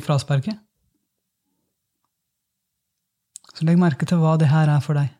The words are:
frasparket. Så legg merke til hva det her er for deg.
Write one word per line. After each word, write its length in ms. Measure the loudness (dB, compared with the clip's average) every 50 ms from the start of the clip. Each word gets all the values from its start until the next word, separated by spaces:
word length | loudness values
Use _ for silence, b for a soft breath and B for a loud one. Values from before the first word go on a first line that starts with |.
| 0
frasparket. 560 | 0 -2 -2 -2 -2 -4 -2 -4 -6 -8 -10 _ _ _ _ _ _ _ _ _ _ _ _ _ _ _ _ _ _ _ _ _ _ _ _ _ _ _ _ _ _ _ _ _ _ _ _ _ _ _ _ _ _ _ _ _ _ _ _ _ _ _ _ _ _ -20 -20 _ -20 -10
Så 100 | -4 0
legg 140 | 2 2 2
merke 260 | 2 2 0 -2 -2 -2
til 120 | 0 0
hva 140 | 2 2 2
det 140 | 2 2 2
her 180 | 2 2 2 2
er 140 | 2 0 0
for 140 | -2 -2 -2
deg. 160 | -2 -4 -6